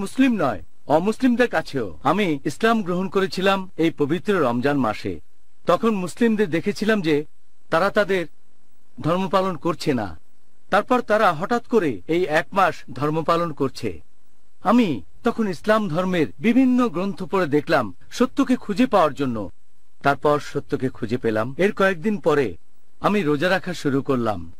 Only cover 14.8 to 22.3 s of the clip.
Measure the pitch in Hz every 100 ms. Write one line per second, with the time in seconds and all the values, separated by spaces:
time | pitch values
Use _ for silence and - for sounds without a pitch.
14.8 | 214 117 - - 240 226 214 170 208 220
15.8 | 208 156 185 180 123 - 202 240 262 247
16.8 | 240 160 196 - 180 196 170 147 139 156
17.8 | 104 - - - 247 - 262 254 - 190
18.8 | 254 196 156 127 139 113 92 - - -
19.8 | - - 139 139 151 147 - 143 - 135
20.8 | 127 - 107 120 113 107 117 135 196 208
21.8 | 190 180 190 202 165